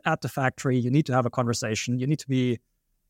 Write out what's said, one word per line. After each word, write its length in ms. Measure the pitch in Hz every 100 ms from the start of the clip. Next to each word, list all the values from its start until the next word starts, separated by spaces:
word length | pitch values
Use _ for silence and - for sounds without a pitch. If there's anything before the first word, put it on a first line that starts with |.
| 170
at 160 | -
the 80 | 131
factory, 480 | - 131 - 139 127
you 120 | 120
need 140 | 143
to 80 | 151
have 140 | 127 120
a 40 |
conversation, 680 | - 117 113 110 110 - 123
you 80 | 127
need 120 | 151
to 100 | -
be 300 | 131 123 117 _ _ _ _